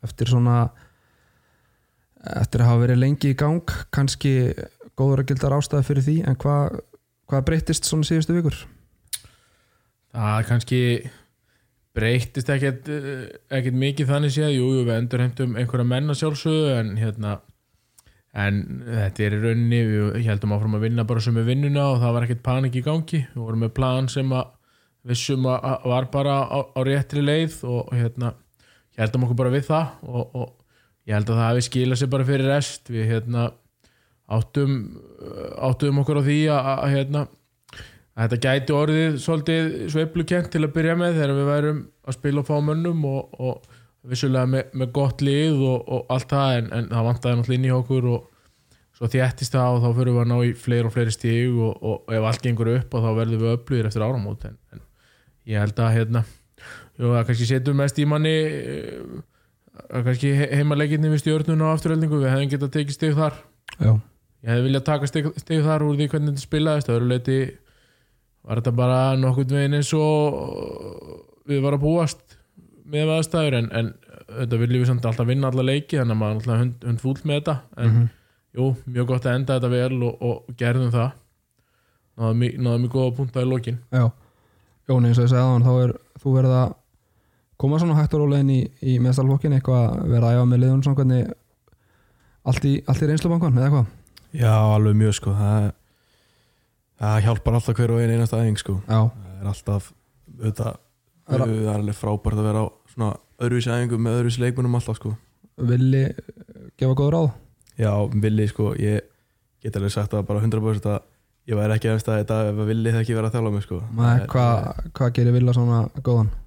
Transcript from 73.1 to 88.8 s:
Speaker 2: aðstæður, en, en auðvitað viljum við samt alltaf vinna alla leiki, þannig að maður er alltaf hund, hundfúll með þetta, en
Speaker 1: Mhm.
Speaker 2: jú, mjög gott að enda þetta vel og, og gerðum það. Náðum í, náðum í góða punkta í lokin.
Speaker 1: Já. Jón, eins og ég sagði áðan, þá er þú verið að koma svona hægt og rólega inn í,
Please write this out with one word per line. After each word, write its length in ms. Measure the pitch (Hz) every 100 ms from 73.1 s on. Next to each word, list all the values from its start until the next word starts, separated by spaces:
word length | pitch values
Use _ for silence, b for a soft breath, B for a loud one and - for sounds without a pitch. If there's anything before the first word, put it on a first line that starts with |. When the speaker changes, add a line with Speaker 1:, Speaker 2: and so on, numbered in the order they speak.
Speaker 2:
aðstæður, 440 | 160 160 170 156 127
en, 100 | 117
en 160 | 117 117 - _ - -
auðvitað 340 | 110 123 117
viljum 220 | 117 123
við 60 | 123
samt 160 | 123 117
alltaf 220 | 113 120
vinna 220 | 131 135
alla 160 | 131 131
leiki, 320 | 139 139 156
þannig 180 | 120 110
að 40 |
maður 140 | 107 107
er 40 |
alltaf 220 | 113 113
hund, 240 | 123 120 -
hundfúll 320 | 113 127 131
með 180 | 151 147
þetta, 160 | 151 143 -
en 160 | - 120
Speaker 1:
Mhm. 140 | 113 117 B B B B -
Speaker 2:
jú, 120 | 131 123
mjög 240 | - 123 123
gott 160 | 127 127
að 100 | 123
enda 200 | 131 131
þetta 140 | 123
vel 240 | 123 127 131
og, 180 | 120 113
og 320 | 120 117 - 120
gerðum 360 | 120 123 123
það. 160 | 120 120 - _ _ _ _ _ _ _ _ _ -
Náðum 260 | 113 113 120
í, 40 | 131
náðum 300 | 123 117 120
í 60 |
góða 220 | 127 131 123
punkta 240 | 135 131
í 60 | 127
lokin. 300 | 127 117 120 -
Speaker 1:
Já. 180 | 127 120 - b b b b b b -
Jón, 180 | 127 120
eins 80 | 117
og 80 | 120
ég 60 |
sagði 80 | 127
áðan, 240 | 127 127 123
þá 80 | 127
er 120 | 123 - _ -
þú 140 | 139 131
verið 180 | 127
að 220 | 127 127 - _ _ _ _ _ _ _ _
koma 200 | 135 151
svona 160 | 170 151
hægt 160 | 151
og 80 | 156
rólega 240 | 147 143 139
inn 80 |
í, 60 | 135 135 _